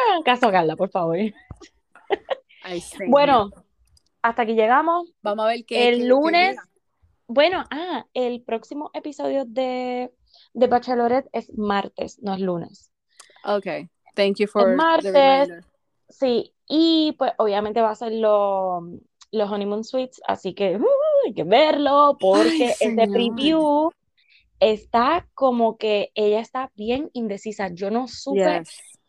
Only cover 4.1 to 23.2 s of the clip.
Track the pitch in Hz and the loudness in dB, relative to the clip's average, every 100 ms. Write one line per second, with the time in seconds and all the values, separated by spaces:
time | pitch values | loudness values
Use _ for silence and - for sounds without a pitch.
4.1 | _ 233 233 226 220 220 254 320 349 349 | _ -4 -2 0 2 4 4 2 -2 -4
5.1 | _ 208 208 220 240 226 233 240 240 247 | _ -6 -4 -2 -4 -4 0 2 2 4
6.1 | 262 311 339 370 - - _ _ _ _ | 4 4 2 2 -2 -12 _ _ _ _
7.1 | _ - 240 311 359 247 269 359 285 - | _ -6 2 2 0 -6 -10 -8 -8 -8
8.1 | - 247 240 240 226 220 294 302 311 311 | -4 -4 -4 -6 -8 -8 -12 -12 -12 -12
9.1 | 277 285 269 247 220 254 254 247 247 247 | -8 -4 -4 -4 -4 -4 -4 -6 -8 -8
10.1 | _ _ _ _ - 247 240 240 247 233 | _ _ _ _ 0 2 2 0 -2 0
11.1 | 247 - - 226 - 208 202 196 - - | 0 -4 -8 -10 -6 -4 -2 -4 -8 -12
12.1 | - 202 190 190 175 - - _ _ _ | -10 -8 -4 -4 -4 -8 -16 _ _ _
13.1 | _ - _ - 208 196 147 165 _ _ | _ -20 _ -4 -4 -4 -10 -12 _ _
14.1 | - 196 196 208 208 196 277 330 330 302 | -2 0 0 -2 2 2 4 2 2 2
15.1 | 285 269 269 277 170 - _ _ _ _ | 4 6 6 2 -4 -20 _ _ _ _
16.1 | _ 269 233 - _ - 302 330 320 311 | _ 0 0 -2 _ -4 2 4 4 0
17.1 | - 254 - 220 202 214 220 226 214 233 | 0 -2 0 0 0 -2 0 0 -2 -6
18.1 | 220 214 208 202 196 190 180 170 175 - | 0 2 4 2 0 -2 -4 -8 -16 -20
19.1 | _ _ 214 202 208 202 208 226 262 254 | _ _ -4 -4 -4 -4 -6 -6 -6 -6
20.1 | - - 196 190 175 196 180 381 539 622 | -8 -6 -6 -6 -4 -2 0 2 2 2
21.1 | 571 466 214 156 226 311 302 285 285 294 | 2 0 -2 2 4 4 2 2 4 4
22.1 | 277 190 294 320 320 247 - 226 226 220 | 2 2 4 4 2 0 0 -2 2 0
23.1 | 220 | 2